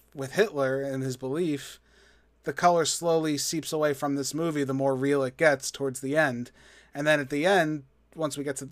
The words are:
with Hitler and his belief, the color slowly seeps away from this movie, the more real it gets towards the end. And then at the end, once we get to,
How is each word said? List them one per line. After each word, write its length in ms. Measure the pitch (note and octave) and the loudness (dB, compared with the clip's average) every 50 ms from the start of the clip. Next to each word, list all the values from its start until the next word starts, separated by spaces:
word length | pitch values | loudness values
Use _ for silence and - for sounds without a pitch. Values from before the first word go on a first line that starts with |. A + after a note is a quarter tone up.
| - _ - | -20 _ -12
with 180 | C#3+ C3+ C3 | -10 -10 -2
Hitler 500 | - F3+ A3 G#3 D3 C#3+ C3+ C3 C3+ C#3 | 2 2 2 2 2 0 0 0 0 -2
and 200 | C#3 C#3 C3+ C3+ | -2 -4 -4 -4
his 140 | C3+ C3 B2+ | -4 -4 -6
belief, 640 | B2+ C3+ B2+ C#3 E3 F#3 D#3 D3 C3+ - - - - _ _ _ _ _ _ _ _ _ _ _ _ - | -6 -6 -4 -4 -2 -2 -2 -2 -4 -6 -12 -18 -20 _ _ _ _ _ _ _ _ _ _ _ _ -8
the 80 | D#3 | -8
color 320 | C#3 - F3+ F3 F3 E3 D3+ | -2 2 4 4 4 4 2
slowly 540 | - - - G#3 E3+ E3 E3 D#3+ D#3 D3 C3+ | 0 -2 0 2 2 2 2 2 0 0 -2
seeps 340 | - - E3+ D#3 - - | -2 -4 -4 -4 -4 -4
away 220 | D#3+ D#3 D3+ D3 C#3 | -2 0 0 0 0
from 200 | - D3 C#3+ C#3 | 0 -2 -2 -2
this 180 | C#3 C3+ - - | -2 -2 -4 -4
movie, 300 | D#3 E3+ E3 D3+ C#3+ C#3 | -2 -2 -2 0 -2 -2
the 100 | C3 C3+ | 0 0
more 220 | C3+ C#3 C#3 C3+ | 0 0 0 0
real 260 | B2+ C3+ C#3 C#3+ C#3 | 2 2 2 2 2
it 140 | C3 B2+ - | 0 -2 0
gets 340 | - E3+ D3+ C#3 C3+ - - | 2 4 4 4 2 -2 -6
towards 300 | - - C#3 C3+ B2+ - | -8 -6 -6 -6 -4 -6
the 160 | C3+ C3+ D3 | -4 -2 2
end. 340 | D#3+ D#3 C3+ A#2+ A#2+ B2 - - - - - - - - _ - | 2 2 2 0 -4 -6 -10 -12 -20 -20 -20 -20 -20 -20 _ -8
And 120 | C#3+ D3 | -2 2
then 140 | D3+ D3+ D3 | 2 2 2
at 100 | C#3 C3+ | 0 -2
the 160 | D3 C#3+ D#3+ | -2 0 2
end, 380 | F#3 G3+ F3+ D#3+ D3+ D#3 C#3+ C3+ _ _ _ _ _ - | 4 4 4 4 2 -2 -6 -8 _ _ _ _ _ -6
once 200 | E3 D#3 C#3+ C3+ | -4 -4 -4 -4
we 60 | D3 | -4
get 140 | C#3 D3 C#3 | -6 -6 -6
to, 120 | - C#3 C3 | -6 -10 -12